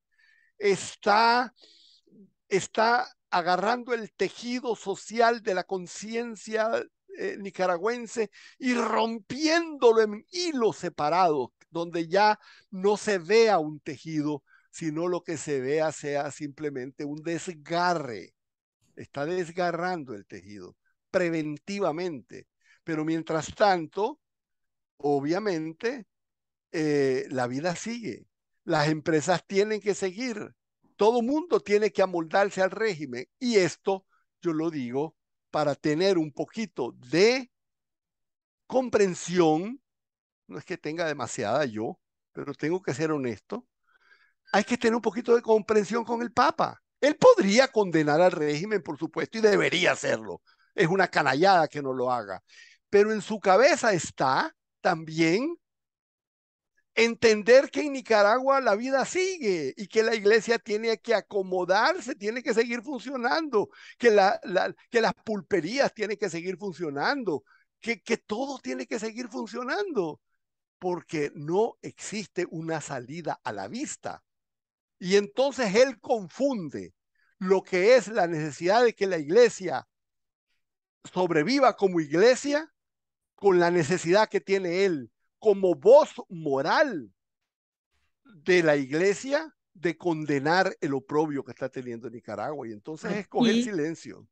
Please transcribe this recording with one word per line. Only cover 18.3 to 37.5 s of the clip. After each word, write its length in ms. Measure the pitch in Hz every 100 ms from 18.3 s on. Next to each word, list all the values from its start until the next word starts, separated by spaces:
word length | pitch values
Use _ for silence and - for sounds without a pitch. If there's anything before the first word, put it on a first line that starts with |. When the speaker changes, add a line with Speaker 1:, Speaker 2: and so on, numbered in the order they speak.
| _ _ _ _ _ _ -
Speaker 1:
Está 300 | 120 - 147
desgarrando 880 | 180 165 170 175 165 180 180 131
el 120 | 107 95
tejido 500 | 104 92 104 90 - _ _ _
preventivamente. 1400 | 190 175 165 151 147 - 202 190 151 180 143 95 98 - _ _ _
Pero 200 | - 156
mientras 500 | 156 165 160 165 151
tanto, 640 | - 208 180 156 - 220 302 _ _ _ _ _ _ _ _
obviamente, 1080 | 143 143 143 180 214 165 156 160 233 269 190 _ _ _ _ _ _
eh, 540 | 175 156 147 135 131 -
la 160 | 127 123
vida 300 | 131 170 170
sigue. 500 | 214 240 202 - - _ _ _
Las 240 | - 160 147
empresas 560 | 156 147 156 143 170 -
tienen 340 | 196 214 214
que 140 | 202
seguir. 600 | 185 190 180 254 208 110 - _ _ _ -
Todo 260 | 208 240
mundo 380 | 233 302 349 220
tiene 320 | - 208 208
que 100 | -
amoldarse 600 | 185 175 160 190 202 190
al 80 | 190
régimen. 560 | 196 220 156 147 120 - _
Y 180 | 247 214
esto 500 | 175 - - 190 - _ _ _
yo 100 | 175
lo 180 | 156 165
digo 460 | 151 123 127 156 - _ _ _
para 240 | 160 147
tener 440 | 139 160 151 196 180
un 140 | 156
poquito 600 | - 151 - 220 - 120 123 123
de 400 | 156 214 262 247